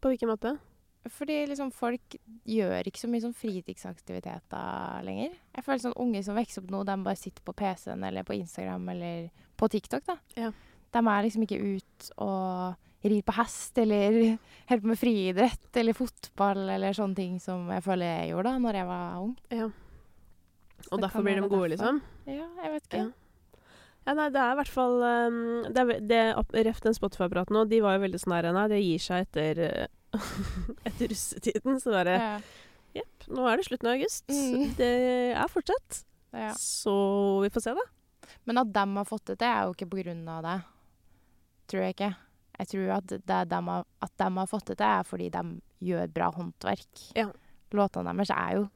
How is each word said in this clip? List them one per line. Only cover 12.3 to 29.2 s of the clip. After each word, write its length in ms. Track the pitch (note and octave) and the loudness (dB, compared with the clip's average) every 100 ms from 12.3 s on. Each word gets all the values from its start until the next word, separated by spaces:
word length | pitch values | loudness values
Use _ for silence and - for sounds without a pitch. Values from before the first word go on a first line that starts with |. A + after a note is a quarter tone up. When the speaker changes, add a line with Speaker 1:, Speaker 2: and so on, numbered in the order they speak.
| F#3+ F#3 F3+ F3+ F3+ _ _ | -2 -2 -4 -6 -8 _ _
Speaker 2:
rir 180 | G#3 G#3+ | 2 2
på 100 | - | 2
hest, 440 | G3+ A#3 - - - | 0 0 -2 -4 2
eller 600 | A3 G#3 G3+ A3+ A3+ A3+ - | 4 6 6 6 6 4 -4
<laughs> 200 | - - | -20 0
holder 140 | B3 | 2
på 80 | G#3 | 2
med 80 | A3+ | 2
friidrett, 680 | A#3+ A3 F#3 F3+ A#3+ - - - | 2 2 2 4 4 2 -4 0
eller 160 | A3+ | 2
fotball, 720 | A3 B3+ - - - G3+ G3 F#3+ | 2 -2 -6 -18 0 2 2 0
eller 260 | F#3+ F#3+ G3+ | 0 0 0
sånne 180 | G3+ F#3+ | 0 0
ting 220 | F#3 F3+ | -2 -4
som 280 | - F#3 F3 | -6 -6 -4
jeg 140 | F#3 F#3 | -4 0
føler 240 | F#3 F3 | 0 0
jeg 220 | E3 E3 | -2 -2
gjorde 160 | E3 G3+ | 0 0
da, 80 | C4 | 2
når 220 | A#3+ G3+ | 2 0
jeg 80 | F3+ | -2
var 300 | F3+ F3 F3 | -4 -6 -6
ung. 140 | G3 B3+ - | -6 -8 -8
Speaker 1:
Ja. 160 | A#3 A3 G#3 - - - - - - _ _ - - | -4 -4 -6 -18 -20 -20 -20 -20 -20 _ _ -20 -20
Speaker 2:
Så 140 | - | -6
Speaker 1:
Og 40 | G3 | -2
Speaker 2:
det 40 | G3 | -2
Speaker 1:
derfor 140 | G#3+ | 0
Speaker 2:
kan 80 | G3+ | 2
Speaker 1:
blir 80 | G3 | 2
de 60 | |
Speaker 2:
være 80 | G3+ | 2
Speaker 1:
gode, 200 | G3 F3+ | 2 2
Speaker 2:
derfor. 60 | D#3+ | 0
Speaker 1:
liksom? 260 | G#3+ C#4+ - - - | 2 0 -2 -18 -10
Speaker 2:
Ja, 220 | C#4 E4 F4 | -8 -8 -8
jeg 80 | D#4+ | -6
vet 140 | D4+ - | -6 -6
ikke. 140 | F3+ A3 | -4 -4
Speaker 1:
Ja. 40 | B3+ _ _ _ _ _ - - _ - | -6 _ _ _ _ _ -20 -20 _ -2
Ja, 80 | D4 | 0
nei, 140 | D4+ | 2
det 120 | C#4 | 4
er 100 | B3 | 2
i 60 | C4+ | 2
hvert 140 | C#4 | 0
fall, 220 | - B3+ B3 | 2 4 4
ehm, 360 | A#3+ A#3+ A#3 A#3 A#3 A#3 A#3 | 4 4 2 2 -2 -2 0
det 120 | A#3 | 2
er 80 | B3 | 4
ve-, 140 | A#3 | 2
det, 180 | G#3+ A#3 A3+ - | 4 4 6 2
opp-, 180 | A3 A3+ | 0 2
ref 240 | A3 A3+ | 2 4
den 140 | A3 A3+ | 2 2
Spotify-praten 580 | G3+ - F3+ G3 F#3 | 0 0 0 0 2
nå, 120 | G#3+ A3 | 4 6
de 120 | A3+ | 6
var 160 | G#3 F#3+ | 6 4
jo 40 | |
veldig 180 | G3 F3+ | 2 -2
sånn 140 | - | 0
her, 140 | F3 E3+ | 2 2
nei, 140 | F3+ G#3+ | 4 4
det 120 | G#3 | 4
gir 160 | G3 D#3+ | 4 2
seg 280 | - F3+ | 2 0